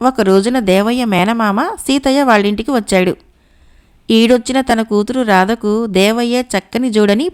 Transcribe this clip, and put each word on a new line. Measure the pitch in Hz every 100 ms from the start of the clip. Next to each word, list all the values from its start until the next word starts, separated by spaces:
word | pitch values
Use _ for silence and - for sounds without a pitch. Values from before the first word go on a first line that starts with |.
ఒక | 247 254
రోజున | 196 190 208 254
దేవయ్య | 196 185 214 247 233
మేనమామ | 180 190 233 214 202
సీతయ్య | 349 427 - 269 269 269
వాళ్ళింటికి | 269 214 202 208 226
వచ్చాడు. | 262 202 190 185 - _ _ _ _ _ _ _ _ -
ఈడొచ్చిన | 226 226 247 233 262
తన | 262 226
కూతురు | 220 208 208 254
రాధకు | 233 190 190 - 208 214 233
దేవయ్య | 185 196 226 240 247
చక్కని | 247 196 - 233 254
జోడని | 214 208 208 339